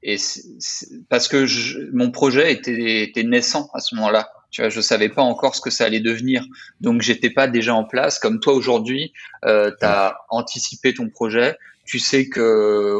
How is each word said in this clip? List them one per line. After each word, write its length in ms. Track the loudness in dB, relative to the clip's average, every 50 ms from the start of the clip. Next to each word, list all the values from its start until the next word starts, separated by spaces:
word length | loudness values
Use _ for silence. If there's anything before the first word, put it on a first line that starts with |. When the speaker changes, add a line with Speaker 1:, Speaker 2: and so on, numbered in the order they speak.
Speaker 1:
et 140 | -6 -6 -4
c'est, 240 | -4 -4 -6 -8 -10 -14 -20 -16 -14
c'est, 260 | -12 -10 -10 -12 -14 -16 -18 -18 -4 0
parce 180 | 0 0 2 2
que 160 | 2 2 2
je, 340 | 2 0 -2 -4 -6 -6 -8 -8 -4
mon 180 | 0 0 0 0
projet 420 | 0 0 0 2 4 4 4 4
était, 500 | 2 0 -4 -6 -4 -2 -2 0 0 0
était 200 | -2 -2 -2 -2
naissant 460 | 0 2 2 2 2 0 -2 -4 -4 -6 -10
à 60 | -10
ce 140 | -8 -6 -4
moment-là. 340 | -2 0 2 2 2 2 -2 -10 -20 _ _
Tu 120 | -6 -4
vois, 80 | -2 -2
je 100 | -2 -2
savais 300 | 0 0 2 2 2 2
pas 100 | 2 2
encore 340 | 2 2 2 0 -2 -2 -2
ce 60 | -4
que 80 | -6 -4
ça 160 | -2 0 0
allait 160 | 0 0 0
devenir. 420 | 0 -2 -2 -2 -2 -2 -2 -2 -4 -6 -16 -20 -20 -20 -12 -4
Donc, 220 | -2 0 0 2
j'étais 260 | 2 0 0 0 0 0
pas 180 | 2 2 2 2
déjà 260 | 2 0 0 0 0
en 100 | 0 -2
place. 340 | -2 0 0 0 0 0 0
Comme 220 | 0 0 0 0
toi, 140 | 2 2 2
aujourd'hui, 580 | 2 2 2 0 0 0 -2 -4 -6 -6 -8 _ -18 -20 -20 -12 -4 0
euh, 260 | 2 4 4 2 0 0 0
t'as 300 | 0 2 2 2 2 0
Speaker 2:
Ouais. 60 | -2 -6 -8 -6
Speaker 1:
anticipé 640 | -4 -4 -4 -6 -8 -8 -8 -8 -6 -2 -2 -2 0
ton 160 | -2 -4 -8
projet. 460 | -6 -6 -4 -2 0 2 2 2 0 -4 -12 -20 -20 _ _
Tu 140 | -8 -6 -4
sais 320 | -2 0 2 2 0 0
que 680 | 0 2 2 4 4 4 4 4 2 2 2 0 0